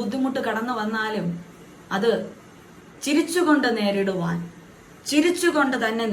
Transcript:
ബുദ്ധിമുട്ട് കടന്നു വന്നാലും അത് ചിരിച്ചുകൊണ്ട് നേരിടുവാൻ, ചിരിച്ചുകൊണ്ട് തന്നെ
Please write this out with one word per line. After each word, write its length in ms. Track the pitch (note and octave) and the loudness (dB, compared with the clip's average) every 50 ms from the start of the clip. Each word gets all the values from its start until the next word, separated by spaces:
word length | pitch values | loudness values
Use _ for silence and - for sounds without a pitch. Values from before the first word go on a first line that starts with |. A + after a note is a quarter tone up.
ബുദ്ധിമുട്ട് 400 | A3+ G3+ B3 C4+ C4 C4 - C4 A3+ A#3 | -2 -2 -2 -2 -2 -2 -2 -2 -2 -2
കടന്നു 260 | A3 A3 A#3 B3 B3+ A3+ | -2 -2 -2 -4 -4 -4
വന്നാലും 460 | G#3+ G#3+ A3+ A3 G#3+ A3 A3 G#3 E3+ F3 E3+ - - - - - - - - - - - - | -4 -4 -2 -2 -4 -4 -4 -4 -4 -4 -6 -6 -10 -16 -20 -20 -20 -20 -20 -20 -12 -6 -4
അത് 160 | G3 G3+ A#3 G#3 - - - - - - - - - - - - - - - - - - | 0 2 2 2 2 0 -6 -12 -18 -20 -20 -20 -20 -20 -20 -20 -20 -20 -20 -16 -8 -2
ചിരിച്ചുകൊണ്ട് 640 | C#4 D4 D4+ D#4+ - - F4+ E4 D4+ D4+ C4+ - - A3+ A3 | 0 2 2 2 2 2 2 4 4 4 4 4 2 0 2
നേരിടുവാൻ, 580 | G#3 G3+ G3 G3 G3 G3 F#3+ F3+ E3+ - E2+ E2+ - - - - - - - - - - - - - - | 0 0 2 0 0 0 0 -2 -2 -2 -2 -4 -6 -8 -14 -18 -20 -20 -20 -20 -20 -20 -20 -16 -8 -2
ചിരിച്ചുകൊണ്ട് 680 | C#4 D4+ D4+ F4 F4 - - F4 E4 D4+ C#4 C4 C4 B3 A3+ | 2 2 4 4 2 2 0 2 2 2 2 2 0 0 -2
തന്നെ 220 | A3 A3 A3+ A#3 A3 | -2 0 0 0 0